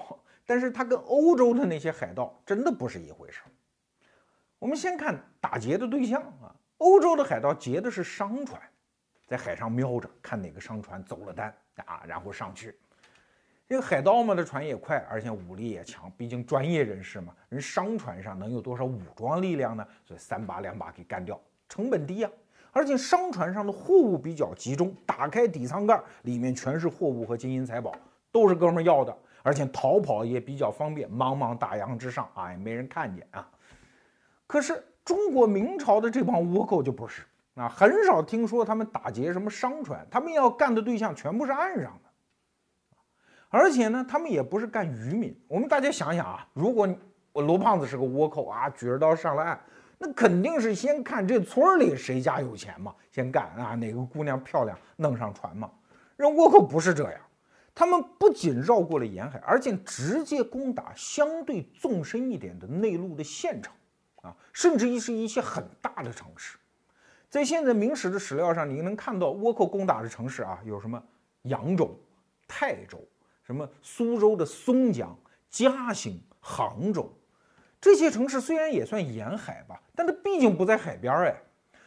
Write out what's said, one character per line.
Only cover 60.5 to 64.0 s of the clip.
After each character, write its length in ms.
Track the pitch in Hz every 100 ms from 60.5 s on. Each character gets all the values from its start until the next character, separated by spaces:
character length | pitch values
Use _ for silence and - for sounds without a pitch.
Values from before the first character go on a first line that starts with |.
| 254 269
打 200 | 247 -
相 500 | - - - 294 330
对 160 | 285 220 -
纵 300 | _ - 190
深 260 | 139 226 254
一 80 | 208
点 180 | 92 87
的 120 | 92
内 280 | 160 220 170
陆 200 | 185 156
的 80 |
县 360 | 143 - 339 233
城 140 | - - _ _